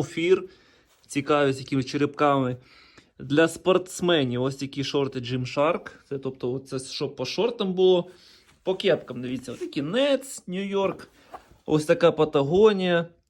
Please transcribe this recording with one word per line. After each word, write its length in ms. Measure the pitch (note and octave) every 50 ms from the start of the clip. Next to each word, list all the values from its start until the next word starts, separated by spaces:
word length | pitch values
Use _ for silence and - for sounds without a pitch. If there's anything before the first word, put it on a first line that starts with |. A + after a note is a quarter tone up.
| C#3+ - - D#3+
Fear, 240 | E3 F3+ F#3+ - - - - _ _ _ _ _ _ _ _ _ _ -
цікаві 460 | - C#3+ C#3 - D3+ D3 D3 C3+ C3
з 60 | C3
якимись 260 | C3+ - C#3+ C3+ B2+
черепками. 720 | - - C#3+ C#3+ C#3+ D3 - D3+ D3 C#3 C#3 C3 B2 B2+ B2 _ _ - - - _ _ - _ _ _ -
Для 280 | C3+ C3 C#3 D3 E3 D#3+
спортсменів 960 | D#3+ - - F3+ F#3 F3+ F#3 - - - F3+ F3 F3 D#3 C3+ B2 A#2+ B2 B2+
ось 120 | C#3 C#3
такі 280 | C#3 C#3 C3+ - C#3+ C3
шорти 360 | - - C#3+ C#3 C3+ - C3
Gymshark. 720 | A#2+ A#2 B2+ B2+ B2+ B2 - C#3+ C#3+ D#3+ F3+ G3+ - - - - _ -
Це, 80 | C#3 C3+
тобто, 400 | - C3+ C3 - - B2 B2+ C3
це 200 | C3+ - C#3 C3
що 300 | - - - - D3+ C#3
по 160 | - - C3
шортам 480 | B2+ - - G3+ A#3+ A#3 - G#3 F#3+ F3+
було. 360 | F#3 F#3 F#3 F#3 F3 F3+ - - - - - - _ _ _ _ _ -
По 120 | F3 F#3
кепкам, 460 | F#3+ - F#3+ D3+ - - - B2+ B2
дивіться, 300 | B2+ B2 B2+ A#2+ - -
ось 80 | A#2 A2+
такі 220 | F4+ - - D#3
Nets, 600 | C3+ D#3 G3 B3+ C#4 D4 C#4 C4 C4+ - - - - -
New 240 | F3+ F#3 G3 G3 G3
York, 320 | G3 G3 F3+ - - - - _ _ _ _ - - _ _ _ _ -
ось 200 | - D3+ D3+ D3+
така 260 | - E3+ E3+ E3+ E3
Патагонія. 960 | D#3 - D#3 D3+ - D3 C#3 C#3 E3+ F#3+ A3 G#3+ G#3 F#3+ F#3 F3+ F3 E3+ E3 E3 _ _ _ _